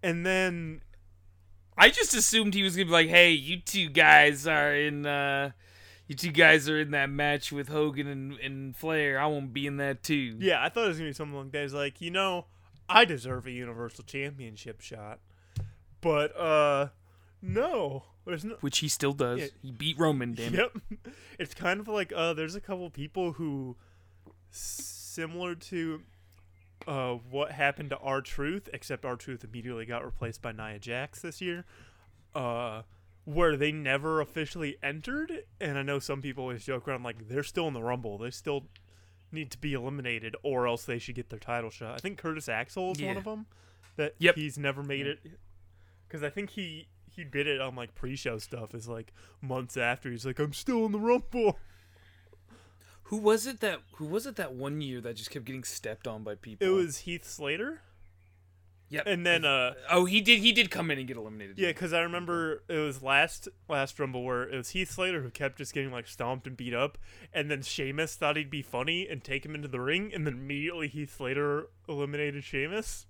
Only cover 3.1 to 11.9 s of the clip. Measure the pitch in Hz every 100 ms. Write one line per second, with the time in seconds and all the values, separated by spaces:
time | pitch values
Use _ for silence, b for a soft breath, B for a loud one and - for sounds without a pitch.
3.1 | 175 175 160 135 180 - 196 165 143 156
4.1 | 151 147 143 151 156 147 143 151 147 147
5.1 | 143 143 139 139 - b b b b -
6.1 | 135 175 151 160 156 143 156 151 143 139
7.1 | 139 147 147 - 143 135 151 151 139 143
8.1 | 139 135 135 135 135 135 123 160 160 147
9.1 | 135 151 147 135 139 143 139 139 135 -
10.1 | 151 127 113 190 151 143 233 220 160 156
11.1 | 139 151 143 135 147 143 139 143